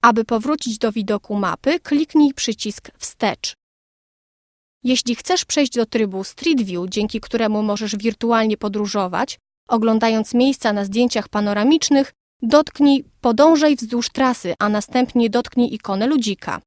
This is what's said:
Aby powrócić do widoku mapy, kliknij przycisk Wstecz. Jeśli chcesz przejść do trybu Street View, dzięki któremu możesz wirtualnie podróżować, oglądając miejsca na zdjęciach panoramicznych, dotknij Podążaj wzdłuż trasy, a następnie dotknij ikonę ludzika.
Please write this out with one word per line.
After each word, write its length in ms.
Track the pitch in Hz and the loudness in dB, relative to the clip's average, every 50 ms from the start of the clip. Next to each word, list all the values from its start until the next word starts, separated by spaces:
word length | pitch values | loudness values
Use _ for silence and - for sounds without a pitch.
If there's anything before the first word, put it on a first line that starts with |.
Aby 220 | - 240 226 226 226 | 4 4 4 2 -2
powrócić 540 | - 240 220 220 262 302 302 - 254 220 214 | -2 -2 -2 -2 -2 -4 -4 -4 -8 -6 -2
do 140 | - 226 | -4 -2
widoku 420 | 214 233 202 196 208 208 _ - 208 | -2 -4 -4 -4 -4 -6 _ -6 -4
mapy, 460 | 202 196 175 165 - - 269 320 349 | -2 -2 -2 -4 -2 -2 -2 -2 -2
kliknij 540 | _ - 294 294 320 _ - 311 294 285 269 | _ -2 0 0 0 _ 4 4 4 4 2
przycisk 560 | - - - 214 - - 208 202 - _ - _ _ | -2 -6 -6 -6 -6 -6 -8 -8 -10 _ -18 _ _
Wstecz. 560 | - - - _ - 202 - _ - - - _ _ _ _ _ _ _ _ _ _ _ _ _ _ _ _ _ _ _ _ _ _ _ _ _ _ | -12 -12 -6 _ -2 -2 -2 _ -8 -12 -12 _ _ _ _ _ _ _ _ _ _ _ _ _ _ _ _ _ _ _ _ _ _ _ _ _ _
Jeśli 300 | 247 254 247 - 240 240 | 0 0 0 0 -4 -6
chcesz 300 | - - - 359 349 - | -6 -2 -2 -2 -2 0
przejść 280 | _ - 302 285 247 | _ 0 0 0 0
do 140 | - 240 233 | 0 -4 -4
trybu 380 | - - 226 220 196 185 190 196 | -2 0 -2 -2 -2 -2 -8 -8
Street 380 | - - - 269 330 320 262 | -8 -10 -4 0 0 2 2
View, 260 | 220 190 180 175 180 190 | 0 -2 -4 -6 -6 -4
dzięki 320 | 185 214 208 214 - 220 | -4 -4 -4 -2 -4 -8
któremu 420 | - - - 226 226 214 214 208 | -8 -4 -4 -2 0 0 0 0
możesz 340 | 220 214 202 202 220 202 214 | 0 -2 -2 -2 -4 -6 -6
wirtualnie 600 | 202 202 226 214 _ - 226 233 226 220 220 214 | -2 -2 -4 -4 _ -2 0 2 2 2 0 -2
podróżować, 840 | - - 208 196 208 208 202 185 202 190 180 180 175 262 - - _ _ _ _ _ _ - | -2 -4 -6 -4 -4 -4 -2 -2 -4 -4 -2 -2 -4 -4 -4 -6 _ _ _ _ _ _ -2
oglądając 680 | - 226 214 226 220 220 233 226 220 220 214 - - | 0 2 2 2 2 2 2 2 0 0 -2 0 0
miejsca 380 | 240 254 269 269 - - 220 | 2 2 2 0 0 -2 -2
na 120 | 208 208 202 | -2 -2 -4
zdjęciach 440 | 196 196 226 247 247 - 226 202 - | -4 0 0 0 0 0 -4 -6 -4
panoramicznych, 840 | - 208 208 202 202 208 214 262 311 320 - - 294 277 269 - _ _ _ _ _ _ | -4 -2 -2 0 0 0 4 4 4 2 2 2 2 2 2 0 _ _ _ _ _ _
dotknij 600 | - 226 254 294 311 - _ - 285 285 277 269 - _ _ _ | -2 4 4 4 4 2 _ 2 4 4 4 2 0 _ _ _
Podążaj 560 | - 247 233 220 285 320 330 294 302 302 294 | -2 -2 2 4 6 6 6 6 4 2 2
wzdłuż 320 | 240 240 220 240 240 233 - | 0 -2 -6 -4 -4 -4 -4
trasy, 460 | _ - 269 254 247 - - 180 165 _ | _ 0 0 0 0 -2 -4 -6 -6 _
a 100 | 202 208 | -2 -2
następnie 600 | 208 208 202 - - 254 254 247 - 240 233 226 | 0 -2 -4 -2 0 0 0 2 2 2 2 2
dotknij 440 | 214 240 240 - - 247 240 - 240 | 0 -2 -4 -2 0 0 0 0 -2
ikonę 320 | 214 _ - 196 196 214 | -8 _ -6 -2 -2 0
ludzika. 540 | 254 311 277 226 214 190 - - - 92 80 _ | 0 0 0 0 -2 -6 -6 -6 -8 -8 -8 _